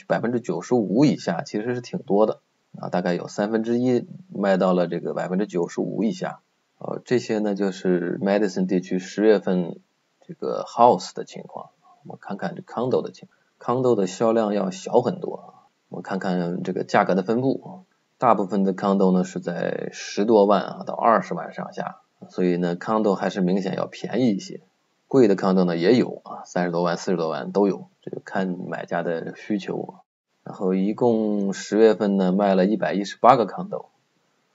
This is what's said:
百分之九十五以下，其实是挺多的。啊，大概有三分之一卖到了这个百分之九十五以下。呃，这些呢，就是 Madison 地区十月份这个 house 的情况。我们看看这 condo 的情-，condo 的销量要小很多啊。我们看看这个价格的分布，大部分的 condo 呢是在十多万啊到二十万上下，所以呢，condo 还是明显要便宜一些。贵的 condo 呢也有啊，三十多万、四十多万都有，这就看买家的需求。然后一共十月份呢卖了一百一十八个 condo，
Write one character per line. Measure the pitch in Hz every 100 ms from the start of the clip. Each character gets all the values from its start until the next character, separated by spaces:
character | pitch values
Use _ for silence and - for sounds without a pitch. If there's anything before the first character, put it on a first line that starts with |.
| -
百 | 90
分 | 113
之 | 123
九 | 117 85
十 | 90
五 | 123 95 101 147
以 | 92
下， | - 85
其 | - 107
实 | 113 123
是 |
挺 | 123 180
多 | - 101 107
的。 | - _ _ _ -
啊， | -
大 | 90
概 | 90
有 | 87 -
三 | - 104
分 | 113
之 | 113 120
一 | 127 120 - - -
卖 | 92 101 95
到 | 95
了 | 90 87
这 | 87
个 | 76
百 | 76 87
分 | 92
之 | 101
九 | 90 85
十 | -
五 | 98 101
以 | 107
下。 | 92 71 - _ _ _ _
呃， | - - -
这 | 123
些 | 120 110
呢， | 104
就 | 98 98
是 | 92 95 90 87 87
Madison | 95 101 104 98 92
地 | 92
区 | - 92
十 | 92 -
月 | 107 101
份 | 101 90 85 - _ _ _ _ _
这 |
个 | - 67 98 95
house | - 120 95 -
的 | -
情 | - -
况。 | - - - _ _ _
我 | -
们 | -
看 | - 101
看 | 92 85
这 |
condo | - - 127 110
的 | -
情 | - - _ _ _
-，condo | - 120 127 110
的 | 95
销 | - 113
量 | 113 107
要 | 101 95
小 | 92 - 117
很 | 123 90
多 | - -
啊。 | - - _ _ _
我 | 90
们 |
看 | 90 98
看 | 95 90 87 92
这 | 92
个 | 92
价 | 92 117 95
格 |
的 | 92
分 | 92 113
布， | 131 - 160 180 - _ _ _
大 | 127
部 | 101 95
分 | 104
的 | 95
condo | 92 101 98 95
呢 | 92
是 | 92 90
在 | 90 85 50 - -
十 | - - - 107
多 | 110 101
万 | 98
啊 | - - 95
到 | -
二 | 117 107
十 | - 82
万 | -
上 | - -
下， | - - - _ _ -
所 | -
以 | 90 87
呢， | 90 87
condo | - 110 107
还 | 95 98
是 | 101
明 | 90 98
显 | 95 -
要 | -
便 | - - 110
宜 | 127
一 | 98
些。 | - - - _ _ _ _
贵 | 135 113
的 | 95
condo | 98 92
呢 | 90 85
也 | 87
有 | 123 - - -
啊， | -
三 | - 90 87
十 |
多 | 85
万、 | 87 85
四 | -
十 | 90
多 | 80
万 | 73 60
都 | 185 101
有， | - - _
这 | -
就 | - -
看 | 101 95 87 87
买 | 82 -
家 | 87
的 | 85 82 90 -
需 | - 107
求。 | 92 85 - - _ _ _ _
然 | -
后 | - 95
一 | 95 95
共 | 110 123 110 107 104 98
十 | 92 - 104
月 | 113
份 | 104 104 98
呢 | 92
卖 | 92 101 95
了 | 95
一 | 107
百 | 87
一 | 87 101
十 | -
八 | 113 131
个 | 101
condo， | - 92 - - _ _ _ _ _ _